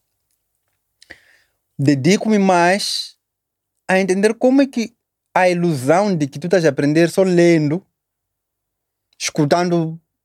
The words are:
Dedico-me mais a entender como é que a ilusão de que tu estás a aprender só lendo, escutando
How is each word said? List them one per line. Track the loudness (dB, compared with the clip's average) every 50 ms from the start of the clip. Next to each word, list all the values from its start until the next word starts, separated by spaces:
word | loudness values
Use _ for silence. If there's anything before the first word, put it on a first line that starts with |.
| _ _ _ _ _ _ _ _ _ _ _ _ _ _ _ _ _ _ _ _ _ _ -20 _ _ _ _ _ _ _ _ _ _ _ _ -4
Dedico-me | 0 0 0 0 2 0 0 0 0 0 0 0
mais | 2 2 2 2 2 2 0 -2 -4 -8 -8 -10 -10 -12 -18 _ _ _ _ _ _ _ _ _ _ _ _ _ _ -2
a | 0 0
entender | 0 0 -2 0 0 -2 -2
como | 0 0 0 2 2 0
é |
que | 0 -2 -6 -8 -8 _ _ _ _ _ _ _ _ -2
a | 0 2 2
ilusão | 0 0 -2 -2 -2 -2 0 0 0 2 2 0 -2
de | -2 -4
que | -6 -8 -10
tu | -6
estás | -2 0 2 2
a | 0
aprender | 0 0 -2 0 2 2 0 0
só | 0 0 0
lendo, | 2 2 2 4 4 4 2 0 -2 -4 -6 -8 _ _ _ _ _ _ _ _ _ _ _ _ _ _ _ _ _ _ _ _ _ _ _ _ _ _ -12
escutando | -12 -10 -4 -2 0 0 0 0 0 0 -2 -2 -2 -4 -8 -12 _ _ _ _ _